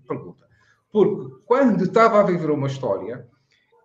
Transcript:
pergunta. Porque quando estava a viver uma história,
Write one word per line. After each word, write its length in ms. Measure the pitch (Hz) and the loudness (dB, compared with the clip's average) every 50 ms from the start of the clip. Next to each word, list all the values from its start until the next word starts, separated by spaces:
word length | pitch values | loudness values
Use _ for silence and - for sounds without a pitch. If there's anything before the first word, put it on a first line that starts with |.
| _ - | _ -12
pergunta. 380 | 147 120 87 90 - _ _ _ _ _ _ _ _ _ _ _ | -12 -12 -12 -16 -20 _ _ _ _ _ _ _ _ _ _ _
Porque 440 | - 214 190 - - - - - - - _ | 0 2 2 2 2 -2 -8 -12 -16 -10 _
quando 380 | - 240 269 277 240 196 175 185 | -2 0 2 2 2 2 2 0
estava 360 | 170 - 226 226 220 208 208 | 0 4 4 4 6 6 4
a 20 | 196 | 2
viver 260 | 180 180 160 156 151 | 2 0 -2 -2 -2
uma 180 | 151 139 135 135 | -2 -2 -4 -6
história, 600 | - - 131 110 98 92 92 104 123 135 - - _ _ _ _ _ _ _ _ _ _ - | -6 -6 -4 -4 -4 -4 -6 -8 -12 -12 -16 -20 _ _ _ _ _ _ _ _ _ _ -6